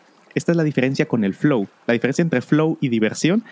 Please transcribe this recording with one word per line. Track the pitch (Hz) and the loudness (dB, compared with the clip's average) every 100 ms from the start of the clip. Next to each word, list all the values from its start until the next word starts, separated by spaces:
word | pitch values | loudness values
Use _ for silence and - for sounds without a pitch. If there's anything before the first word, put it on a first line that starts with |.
| _ _ _ | _ _ _
Esta | 151 - | -6 -2
es | 170 | 0
la | |
diferencia | 151 135 131 139 147 | 0 0 0 0 -2
con | 117 | 0
el | 98 | -2
flow. | 90 151 127 98 _ - | 0 0 0 -2 _ -4
La | |
diferencia | 120 123 135 | -2 0 0
entre | 170 123 | 0 -2
flow | - 151 156 - | 0 0 0 -2
y | 135 | -2
diversión | 113 107 - 151 214 - | 0 0 0 0 0 -2